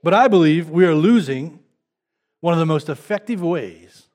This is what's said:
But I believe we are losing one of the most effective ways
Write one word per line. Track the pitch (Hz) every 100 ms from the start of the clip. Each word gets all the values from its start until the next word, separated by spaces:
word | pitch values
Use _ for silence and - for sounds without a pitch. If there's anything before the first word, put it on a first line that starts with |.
But | 160
I | 196 262
believe | 196 156 160 160
we | 165 180
are |
losing | 156 175 233 139 131 156 - _ _ _ _ _ _ _ _
one | 170
of | 170
the | 160
most | 151 156
effective | 143 - 208 208 220
ways | 170 170 104 82 87 _ _